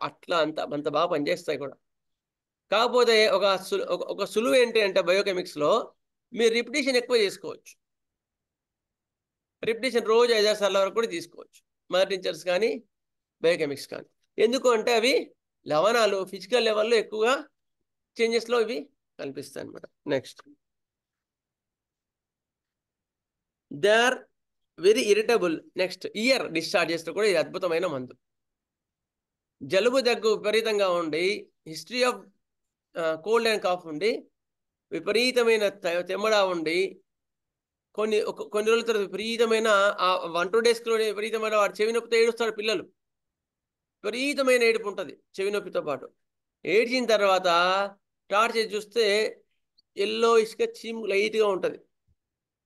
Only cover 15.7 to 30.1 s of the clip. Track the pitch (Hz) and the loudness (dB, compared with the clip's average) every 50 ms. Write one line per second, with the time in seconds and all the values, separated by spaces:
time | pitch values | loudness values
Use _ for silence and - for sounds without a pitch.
15.7 | 147 151 170 208 233 240 220 208 196 196 185 185 196 190 180 - 247 240 226 220 | 0 2 2 4 4 4 2 2 2 -2 -4 -6 -10 -14 -6 -2 0 0 2 2
16.7 | 214 208 214 226 240 220 196 - 208 214 214 233 269 311 302 - _ _ _ _ | 0 0 2 2 2 2 0 -2 -2 0 2 2 2 0 -4 -10 _ _ _ _
17.7 | _ _ _ _ _ _ _ _ _ - 226 226 233 233 226 233 240 240 220 208 | _ _ _ _ _ _ _ _ _ -2 0 0 0 -2 -2 0 0 0 0 -2
18.7 | 247 285 285 - _ _ _ _ _ - - 139 131 147 131 - - - - - | -4 -6 -10 -12 _ _ _ _ _ -12 -12 -10 -10 -12 -14 -14 -14 -14 -14 -14
19.7 | - - - - _ _ _ 143 143 135 127 - - - - - - _ _ _ | -14 -18 -20 -20 _ _ _ -4 -2 -2 -4 -6 -14 -20 -20 -20 -20 _ _ _
20.7 | _ _ _ _ _ _ _ _ _ _ _ _ _ _ _ _ _ _ _ _ | _ _ _ _ _ _ _ _ _ _ _ _ _ _ _ _ _ _ _ _
21.7 | _ _ _ _ _ _ _ _ _ _ _ _ _ _ _ _ _ _ _ _ | _ _ _ _ _ _ _ _ _ _ _ _ _ _ _ _ _ _ _ _
22.7 | _ _ _ _ _ _ _ _ _ _ _ _ _ _ _ _ _ _ _ _ | _ _ _ _ _ _ _ _ _ _ _ _ _ _ _ _ _ _ _ _
23.7 | - 143 147 202 214 226 240 254 254 - - _ _ _ _ _ _ _ _ _ | -6 -2 2 2 4 4 4 2 0 -2 -8 _ _ _ _ _ _ _ _ _
24.7 | _ - 160 190 220 - 240 208 202 208 220 - 240 220 175 175 160 147 - - | _ 0 2 4 4 4 4 4 2 2 4 2 2 2 2 0 -2 -4 -8 -10
25.7 | _ 175 185 180 180 - - - - 190 220 254 262 240 160 - 160 165 160 160 | _ -4 -4 -4 -4 -10 -12 -10 -6 -2 0 0 0 0 -2 -4 -4 -4 -4 0
26.7 | - 185 170 160 165 165 160 165 165 185 208 214 185 160 147 - - 190 185 180 | 0 0 0 0 -2 -4 -6 -6 -4 0 0 2 2 2 0 -2 -4 -6 -4 -2
27.7 | 165 165 175 180 147 131 127 123 - _ _ _ _ _ _ _ _ _ _ _ | -2 -2 -2 -2 -4 -6 -8 -10 -14 _ _ _ _ _ _ _ _ _ _ _
28.7 | _ _ _ _ _ _ _ _ _ _ _ _ _ _ _ _ _ _ - 131 | _ _ _ _ _ _ _ _ _ _ _ _ _ _ _ _ _ _ -8 -2
29.7 | 147 190 202 247 247 269 233 240 | 0 2 2 2 2 2 2 0